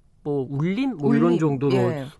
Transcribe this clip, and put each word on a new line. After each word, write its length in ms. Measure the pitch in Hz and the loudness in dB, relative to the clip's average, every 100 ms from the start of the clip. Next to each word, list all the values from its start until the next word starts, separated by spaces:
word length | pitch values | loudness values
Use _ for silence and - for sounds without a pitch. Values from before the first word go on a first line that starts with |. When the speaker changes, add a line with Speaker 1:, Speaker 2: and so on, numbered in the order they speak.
| _ _ | _ _
Speaker 1:
뭐 240 | 151 143 127 | -6 -4 -4
울림? 480 | 139 160 196 269 202 | -4 -2 -2 -2 0
뭐 200 | 139 - | 2 4
이런 140 | 165 | 4
Speaker 2:
울림. 80 | 170 | 2
Speaker 1:
정도로 340 | 156 139 139 | 0 0 0
Speaker 2:
예. 320 | 131 120 123 135 - | 2 0 -2 -10 -16